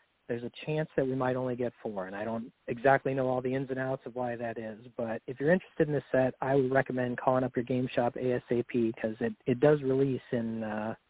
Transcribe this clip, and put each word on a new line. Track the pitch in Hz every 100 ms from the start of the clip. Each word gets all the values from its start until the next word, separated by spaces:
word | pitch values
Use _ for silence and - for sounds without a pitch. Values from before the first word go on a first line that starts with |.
| _ _ -
There's | 120
a | 120 - -
chance | 156 156 -
that | 135
we |
might | 131 127 127
only | 127 123
get | 120 -
four." | 113 101 92
And |
I | 98
don't | 110 113 117 - -
exactly | 123 131 135 139
know | 135 127
all | 127
the | 127
ins | 131 135
and | 131
outs | 131 131 -
of |
why | 117 123 117
that | 117 117
is, | 110 107 123 -
but | 117 113 -
if | 127
you're | 143
interested | 185 - - 151
in |
this | 147 -
set, | 131 131 -
I | 131
would | 139 127
recommend | 135 131 127 123 123
calling | - 127
up | 131 -
your |
game | 123 127 127
shop | - 120 -
A | 127
S | 123 -
A | 120
P | 120 123 113 117
'cause | 113 107
it, | 117 107 -
it | 123
does | 147 151
release | 135 131 139 123 -
in, | 123 113 113
uh, | 110 107 107 113 _